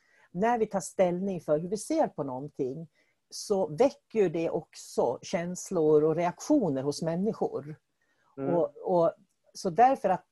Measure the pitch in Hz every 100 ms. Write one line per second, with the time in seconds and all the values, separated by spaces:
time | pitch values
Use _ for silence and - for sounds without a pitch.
0 | _ _ _ 175 220 240 214 196 - -
1 | 180 175 196 180 - 151 175 202 - 320
2 | 254 - 139 127 147 - 131 139 165 _
3 | _ _ _ - - 196 185 151 262 -
4 | _ 226 185 165 165 170 - - - -
5 | 147 - - 180 175 180 - 180 156 151
6 | 156 160 175 - - 302 190 135 139 143
7 | 160 170 208 - 160 - 139 151 _ _
8 | _ _ _ - 135 170 151 - - 175
9 | 165 - _ _ _ - 196 160 247 269
10 | 190 180 -